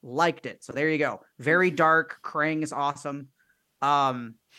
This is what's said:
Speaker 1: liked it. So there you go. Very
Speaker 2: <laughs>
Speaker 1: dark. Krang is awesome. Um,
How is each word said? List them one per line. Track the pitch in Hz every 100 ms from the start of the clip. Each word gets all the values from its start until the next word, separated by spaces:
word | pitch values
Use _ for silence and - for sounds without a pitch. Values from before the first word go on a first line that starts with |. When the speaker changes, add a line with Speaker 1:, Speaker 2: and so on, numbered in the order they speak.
Speaker 1:
liked | 123 127 170 165 123
it. | -
So | -
there | 123 156
you | 156
go. | 143 101 _ -
Very | 131 170 185
Speaker 2:
<laughs> | 156 160
Speaker 1:
dark. | 160 160 -
Krang | - 156 156 156
is | 151
awesome. | - 143 143 147 143 139 _ _ _ _ -
Um, | 139 143 135 127 117 113 _